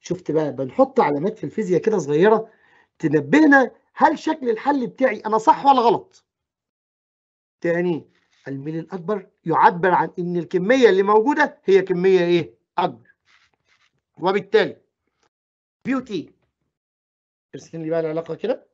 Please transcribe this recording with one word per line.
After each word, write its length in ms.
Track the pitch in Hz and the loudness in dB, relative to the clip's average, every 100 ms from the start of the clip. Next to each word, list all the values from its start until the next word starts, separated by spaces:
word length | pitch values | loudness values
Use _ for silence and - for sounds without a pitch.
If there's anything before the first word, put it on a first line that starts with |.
شفت 300 | - 180 - | -10 -10 -4
بقى 220 | 156 151 | -4 -4
بنحط 480 | 127 135 - 262 - | -6 -8 0 2 2
علامات 380 | 151 147 180 214 | 0 0 -4 -6
في 60 | |
الفيزياء 360 | 147 - 190 170 | -10 -8 -2 0
كده 180 | - 214 | 0 -2
صغيرة 520 | 143 147 202 220 220 _ _ _ _ _ | -2 2 4 2 -2 _ _ _ _ _
تنبهنا 720 | 160 151 139 277 311 277 240 _ _ | -2 -2 2 4 6 4 2 _ _
هل 240 | - 294 302 | 0 0 0
شكل 320 | - 320 247 | -6 -4 -4
الحل 360 | 220 269 285 226 | -4 -2 -2 -4
بتاعي 340 | - 254 214 | -2 -2 -2
أنا 180 | 214 220 | -8 -2
صح 280 | 262 294 277 | 2 4 4
ولا 140 | 262 | 4
غلط؟ 440 | 233 160 - _ _ _ _ _ _ _ _ _ _ _ _ _ _ _ | 4 0 -4 _ _ _ _ _ _ _ _ _ _ _ _ _ _ _
تاني، 500 | 170 170 180 156 - _ _ _ - | -4 -2 -2 -4 -8 _ _ _ -14
الميل 300 | 139 143 160 | -12 -10 -10
الأكبر 480 | 160 190 170 208 185 _ | -10 -12 -8 -8 -8 _
يعبر 460 | 170 156 196 180 185 | -4 2 2 2 0
عن 200 | 175 160 - | 0 -2 -6
إن 180 | 175 175 | -6 -6
الكمية 520 | 160 180 185 262 233 | -4 -6 0 4 4
اللي 140 | 190 | 4
موجودة 580 | 196 214 220 294 277 - | 2 2 2 -2 -2 -4
هي 180 | - 190 | 2 2
كمية 380 | 185 175 185 185 | 2 -2 2 2
إيه؟ 340 | 175 175 147 _ _ - | 2 0 -2 _ _ -6
أكبر. 360 | 175 117 _ _ _ _ _ _ _ _ _ _ _ _ | -6 -6 _ _ _ _ _ _ _ _ _ _ _ _
وبالتالي 580 | 165 202 196 214 170 - _ _ _ _ _ _ _ _ _ _ - | -2 -2 0 0 0 -6 _ _ _ _ _ _ _ _ _ _ -6
في 80 | |
وتي. 360 | 262 254 190 123 _ _ _ _ _ _ _ _ _ _ _ _ | -6 -6 -10 -10 _ _ _ _ _ _ _ _ _ _ _ _
ارسم 280 | 165 - 165 | -20 -18 -12
لي 80 | 160 | -6
بقى 100 | 165 | -4
العلاقة 340 | 160 156 165 | -4 -6 -8
كده. 320 | 160 202 277 _ | -8 -8 -10 _